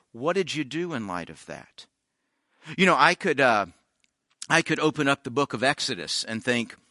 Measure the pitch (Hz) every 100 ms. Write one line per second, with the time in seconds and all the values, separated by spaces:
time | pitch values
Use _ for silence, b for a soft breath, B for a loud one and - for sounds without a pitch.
0 | _ 113 151 185 151 147 131 156 175 135
1 | 101 87 82 78 - 71 - - - _
2 | _ _ B B B B 156 156 185 139
3 | 156 175 180 143 131 107 90 - _ _
4 | _ _ _ _ - 160 160 139 156 151
5 | 139 139 131 120 143 113 131 151 - 95
6 | 73 - - 113 123 120 113 - b